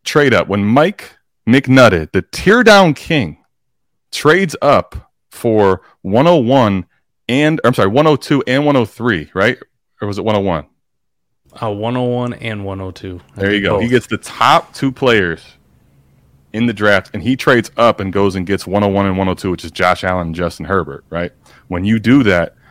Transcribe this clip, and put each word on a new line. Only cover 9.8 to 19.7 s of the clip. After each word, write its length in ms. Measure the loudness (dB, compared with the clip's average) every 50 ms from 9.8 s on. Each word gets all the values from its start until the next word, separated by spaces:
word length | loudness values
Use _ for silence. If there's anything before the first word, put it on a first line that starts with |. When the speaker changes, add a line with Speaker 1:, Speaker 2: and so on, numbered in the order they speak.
| _ _ _ _
Speaker 1:
Or 60 | -10
was 100 | -8 -8
it 80 | -6 -4
one 100 | -2 -2
oh 60 | 0
one? 240 | 0 -2 -2 -4 -6 -12 _ _ _ _ _ _ _ _ _ _ _ _ _ _ _ _ _
Speaker 2:
Uh, 180 | -10 -8 -8
one 240 | -6 -6 -6 -6 -4
oh 80 | -4 -4
one 300 | -4 -4 -4 -6 -6 -8
and 320 | -10 -10 -10 -10 -10 -10
one 160 | -10 -10 -10
oh 100 | -12 -12
two. 300 | -14 -14 -14 -14 -14 -16 -18 _ _
I 20 | -4
Speaker 1:
There 120 | -2 -2
you 60 | 0 0
Speaker 2:
think 20 | 0
Speaker 1:
go. 160 | 0 0 0
He 60 | 0
Speaker 2:
both. 60 | 0
Speaker 1:
gets 160 | 0 0 0
the 100 | -2 -8
top 560 | -10 -10 -14 -4 0 2 2 2 2 0 -4 -8
two 180 | -6 -6 -6
players 520 | -4 0 0 2 2 2 2 -2 -4 -8 -12 -20 _ _ _ _ _ _ _ _ _ _ _ _ _ _ _ _ _ _ _ _
in 140 | -6 -4 -4
the 80 | -4 -2
draft, 380 | 0 0 2 2 2 0 -4 -10
and 100 | -8 -4
he 120 | -4 -4
trades 360 | 0 2 2 2 2 0 -2 -2
up 220 | 2 2 2 2 0
and 100 | -6 -4
goes 240 | -2 0 0 0 0
and 100 | -4 -4
gets 220 | -4 -4 -4 -4
one 160 | -4 -2 0 0
oh 60 | 0
one 160 | 0 0 0
and 120 | -2 -2
one 120 | -2 -2 -4
oh 40 | -4
two, 160 | -4 -4 -6
which 120 | -6 -6 -8
is 80 | -12